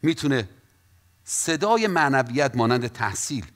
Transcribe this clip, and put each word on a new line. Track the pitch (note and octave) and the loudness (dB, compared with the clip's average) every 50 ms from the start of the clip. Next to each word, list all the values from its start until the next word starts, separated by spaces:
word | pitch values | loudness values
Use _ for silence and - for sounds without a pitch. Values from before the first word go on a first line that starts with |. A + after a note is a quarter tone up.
می‌تونه | - D3+ E3 - - D3 C#3 B2+ G#2+ F#2 - _ _ _ _ _ _ _ _ _ _ _ _ _ _ | 0 0 -2 0 0 0 0 0 -2 -4 -10 _ _ _ _ _ _ _ _ _ _ _ _ _ _
صدای | - - - - - E3 D#3 E3 G#3 A3+ A#3 A3 G#3+ | -8 -6 -6 -2 -2 -2 0 2 2 2 2 2 2
معنویت | F3+ E3+ D#3 C#3+ C3+ C3+ B2+ A#2+ A#2+ C3+ D3 C#3 B2 | 2 2 2 4 4 2 0 0 0 0 0 0 2
مانند | B2 A2+ A2+ B2 B2+ B2 A#2 | 2 2 2 2 2 0 -4
تحصیل | - - A#2 G#2 G2+ - - - D3+ B2+ F#2+ - - | -6 -4 -4 -4 -4 -6 -6 -6 -6 -6 -8 -8 -16